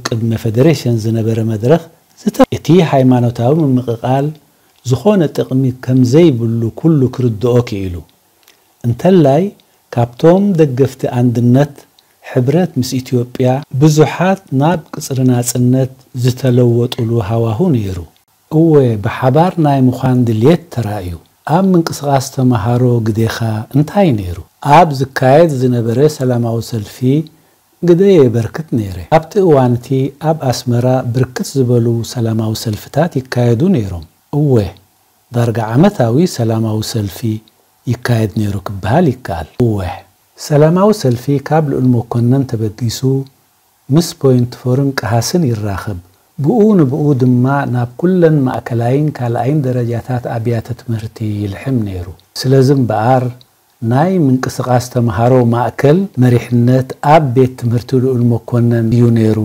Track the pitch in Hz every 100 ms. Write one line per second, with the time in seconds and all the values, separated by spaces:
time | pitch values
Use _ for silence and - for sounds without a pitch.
0 | 120 113 113 113 117 110 151 139 123 117
1 | 110 113 110 113 110 110 120 170 - _
2 | _ _ 208 - 262 - - 175 151 139
3 | 127 123 120 117 120 160 147 127 123 113
4 | 123 135 143 151 _ _ _ _ 120 123
5 | 208 208 147 - 127 131 135 127 - 131
6 | 123 143 175 120 117 117 113 - 165 156
7 | 123 127 123 101 123 123 120 101 95 87
8 | 80 _ _ _ _ _ _ _ 120 120
9 | 180 190 139 143 196 - _ _ _ -
10 | 117 - 160 185 202 170 151 123 131 -
11 | - 127 123 120 120 127 143 - _ _
12 | _ _ - 131 123 160 185 - 123 131
13 | - 123 123 - 123 131 151 131 156 151
14 | 131 - 180 190 - 135 151 180 - -
15 | - 127 127 123 120 127 123 127 131 -
16 | _ 127 123 120 131 123 120 117 120 -
17 | 113 117 98 117 113 110 185 123 101 87
18 | 82 _ _ _ _ 156 165 147 131 107
19 | 107 - 131 139 180 180 147 139 127 127
20 | 135 127 120 110 123 165 - - 104 104
21 | 92 85 _ _ - 160 190 180 165 151
22 | 143 135 127 - 127 120 104 123 127 120
23 | 110 107 113 - 113 107 110 139 151 202
24 | 185 110 90 87 - _ 139 147 175 135
25 | 131 - 131 143 170 135 127 123 113 113
26 | 147 151 131 120 117 113 110 117 101 -
27 | 127 147 156 _ _ _ _ _ 175 170
28 | 202 185 123 113 107 - 156 127 101 92
29 | 87 160 160 208 185 139 127 123 - 131
30 | 139 - 156 160 135 123 127 117 127 127
31 | 123 120 127 - 208 139 120 120 117 117
32 | 110 127 113 110 110 110 113 104 - -
33 | 165 135 - 123 120 117 175 165 98 87
34 | 78 _ _ 143 147 123 92 - _ _
35 | _ _ _ 120 117 110 110 120 196 208
36 | 117 123 180 - 113 110 110 107 110 113
37 | 101 - 113 110 - _ _ _ - 120
38 | - 117 110 113 104 98 - 98 95 143
39 | 170 - - 85 80 - 120 101 90 -
40 | - _ _ _ - 147 156 180 208 214
41 | 131 117 - 139 - 156 147 135 127 120
42 | - 120 120 139 131 110 110 101 117 -
43 | 131 135 135 _ _ _ _ _ - 143
44 | 170 - 135 127 123 - 127 127 139 135
45 | 104 117 117 180 143 110 104 95 - 92
46 | - _ _ - 143 233 208 202 135 151
47 | 147 131 127 123 127 143 135 120 120 -
48 | 175 185 165 156 127 113 - 117 117 139
49 | 151 - 120 117 120 156 131 123 117 117
50 | - 123 120 123 113 117 - 120 - 110
51 | 110 - 110 104 104 98 - 131 101 92
52 | 87 - _ - 131 135 131 139 113 107
53 | 113 131 123 120 _ _ _ _ 117 123
54 | 175 190 139 127 127 - 123 123 - 127
55 | 117 95 117 127 117 117 120 - 139 170
56 | 196 - 127 120 - 120 120 131 131 -
57 | 143 160 147 120 127 - 120 117 117 131
58 | 131 123 120 113 - 120 120 117 113 120
59 | 120 117 110 107